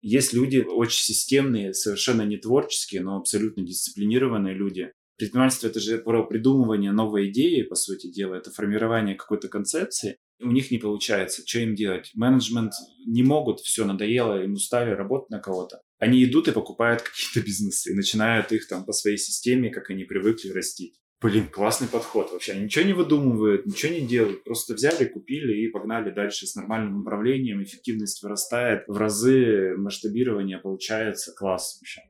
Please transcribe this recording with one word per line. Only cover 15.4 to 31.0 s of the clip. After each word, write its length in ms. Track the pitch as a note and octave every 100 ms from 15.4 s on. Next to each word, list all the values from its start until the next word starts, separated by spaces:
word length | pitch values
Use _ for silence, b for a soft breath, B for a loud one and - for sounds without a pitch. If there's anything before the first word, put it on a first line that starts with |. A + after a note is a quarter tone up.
| G2 F#2 F2+ - _ _
Они 240 | A2 B2+
идут 240 | B2+ C#3+ D#3+
и 40 |
покупают 500 | A2+ - - A#2 A#2
<laughs> 0 |
какие-то 440 | - - - - G#2
бизнесы, 460 | F#2+ G2+ F2+ -
и 20 |
начинают 560 | F#2+ F#2+ A2 A2 A2+ G#2
их 160 | A2 -
там 180 | F#2
по 80 | F#2+
своей 260 | G2+ G#2 G#2
системе, 520 | - - A#2+ B2+ A#2
как 200 | F#2+ -
они 120 | F#2+
привыкли, 480 | F#2 G2 G2+ A2+ F#2+
растить. 480 | F#2 F2+ - F2+ _ _ _
Блин, 240 | A2+ G#2 G2+
классный 380 | - G#2 A2+ A#2+
подход 460 | A#2 - A2 F2
вообще. 200 | - -
Они 120 | G2
ничего 200 | G#2 C#3+
не 100 | F#3+
выдумывают, 680 | F3+ D#3 D3 C3+ A2+ G#2+ G2+
ничего 280 | - - D3+
не 80 | E3+
делают. 420 | B2+ A#2+ G#2+ F#2+
Просто 320 | - - -
взяли, 300 | G#2+ C#3 E3+
купили 520 | C3 G#2 - C#3 C#3 G#2
и 120 | A2+
погнали 420 | G#2 G#2 A2+ G#2
дальше 380 | F#2 G2+ - -
с 80 | -
нормальным 460 | G2+ A2 G#2+ G2
управлением. 600 | G2+ G#2+ A2+ C3+ B2+ G2+
Эффективность 600 | G2 - - A2 G#2 -
вырастает 580 | G2+ G#2 - A#2+ B2 G#2+ -
в 80 | G2+
разы, 800 | G#2+ G#2 A#2+ C3 A#2+ G#2 F#2+ F#2
масштабирование 840 | G2 G2 G#2+ G#2+ B2 G#2 G2 F#2
получается. 760 | G2 F#2+ - A2